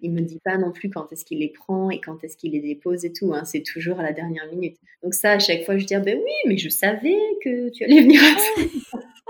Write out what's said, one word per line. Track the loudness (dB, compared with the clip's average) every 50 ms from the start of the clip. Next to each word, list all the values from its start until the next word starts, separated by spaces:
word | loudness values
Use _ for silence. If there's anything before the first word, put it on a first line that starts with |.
il | -6 -4
me | -4 -2
dit | -4 -4 -6 -8 -6
pas | -4 -2 -2
non | -2 -4
plus | -6 -8 -10 -10
quand | -10 -10 -12 -14
est-ce | -16 -18 -14
qu'il | -8 -6 -6
les | -6 -6
prend | -8 -12 _ -6 -4 -4 -2 -4
et | -4 -6
quand | -10 -14 -14 -14
est-ce | -16 -16 -14
qu'il | -12 -8 -6
les | -6 -6
dépose | -6 -6 -8 -6 -6 -6 -4 -4 -6
et | -10
tout, | -8 -4 -4 -4 -2
hein. | -4 -6
C'est | -6 -8 -8
toujours | -8 -8 -10 -8 -6 -6 -4 -4
à |
la | -4 -6
dernière | -6 -6 -8 -8 -8 -8 -10 -10
minute. | -8 -8 -8 -8 -10 _ _ _ _ _
Donc | -8 -6 -4
ça, | 0 2 2
à | 2 2
chaque | 2 0 -2 -2 -2
fois, | -2 -2 -2
je | -2
dis, « | -2 -2 -2 0
Ben | 0 -2 -2
oui, | -2 -4 -4 -2 0
mais | 0 0 0
je | -2 -4
savais | -4 -2 0 0 0 0 0 0 0 2 0 -2 -4 -4
que | -4 -4 -4 -4 -4 -6
tu | -6 -2 4
allais | 8 8 10
venir | 10 10 10 10
à | 8 6 6 4
ça. » | 2 2 2 0 -2 -4 -4 -8 -10 -10 -12 -14 -14 -18 _ -12 _